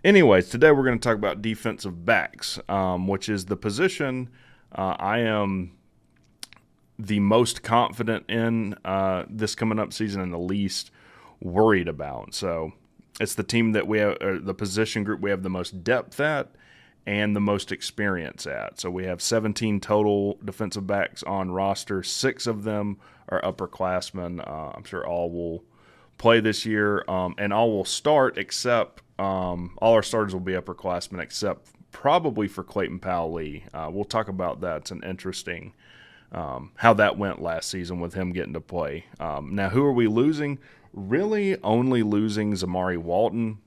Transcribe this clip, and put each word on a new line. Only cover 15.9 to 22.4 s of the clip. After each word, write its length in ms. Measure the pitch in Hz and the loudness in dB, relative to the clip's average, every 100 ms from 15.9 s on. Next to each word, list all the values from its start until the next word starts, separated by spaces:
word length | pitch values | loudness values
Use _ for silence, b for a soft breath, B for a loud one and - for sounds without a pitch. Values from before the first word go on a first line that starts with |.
| 123 - - | 0 -2 -2
at 360 | 147 147 - _ b b b b - | -2 -2 -6 _ b b b b -4
and 300 | 104 104 104 | 0 0 2
the 40 | |
most 320 | 101 101 - | 2 0 -2
experience 760 | 95 - - 104 90 78 - - | -8 -8 -4 -2 -2 -6 -10 -8
at. 320 | 62 50 - | -8 -8 -8
So 100 | 90 | -6
we 160 | 90 92 | -6 -6
have 160 | 85 | -4
seventeen 580 | - 113 107 101 113 101 | 0 0 0 0 0 0
total 600 | - 107 104 101 101 101 | 2 2 4 2 0 -4
defensive 440 | 101 - 104 101 95 | -10 -6 -6 -6 -2
backs 340 | 101 90 - | -2 -2 -6
on 280 | - 98 92 | -6 -4 -2
roster. 500 | 92 98 98 - 98 | 0 0 -2 -4 -4
Six 460 | - - 135 131 | -4 -2 -2 -2